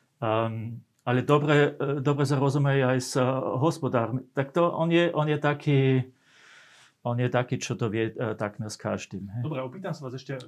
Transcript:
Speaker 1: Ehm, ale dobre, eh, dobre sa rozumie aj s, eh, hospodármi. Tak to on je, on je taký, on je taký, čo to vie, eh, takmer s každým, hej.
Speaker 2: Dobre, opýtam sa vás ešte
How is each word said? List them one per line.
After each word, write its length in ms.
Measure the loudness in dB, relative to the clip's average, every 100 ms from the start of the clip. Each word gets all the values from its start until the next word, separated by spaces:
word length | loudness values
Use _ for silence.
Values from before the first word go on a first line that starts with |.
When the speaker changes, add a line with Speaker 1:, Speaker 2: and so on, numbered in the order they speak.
| _ _
Speaker 1:
Ehm, 640 | 0 0 0 -4 -8 -12 -16 _ 0
ale 160 | 0
dobre, 560 | 4 4 6 4 4 0
eh, 240 | -2 0
dobre 240 | 0 0 2
sa 80 | 2
rozumie 480 | 2 2 2 2
aj 160 | 2 0
s, 160 | 0 0
eh, 80 | 2 0 -2 0
hospodármi. 720 | 0 0 0 0 0 -4 -4 -4
Tak 160 | -2
to 160 | 0 0
on 240 | 2 2
je, 160 | 4 2 0
on 100 | 0
je 60 | 0
taký, 400 | 0 0 2 4 4 2 0 _ _ _ -20 -20 -20 -20 _ _ -4
on 80 | -2
je 120 | 0
taký, 240 | 0 0 -4
čo 240 | -4 -2
to 80 | -2
vie, 240 | 0 -2
eh, 240 | -2 -6 -4
takmer 320 | -6 -6 -12
s 80 | -6
každým, 560 | -4 -4 -6 -12 -10
hej. 100 | -8
Speaker 2:
Dobre, 220 | -6 -6
opýtam 320 | -8 -10 -10 -10
sa 100 | -10
vás 80 |
ešte 240 | -12 -10 -12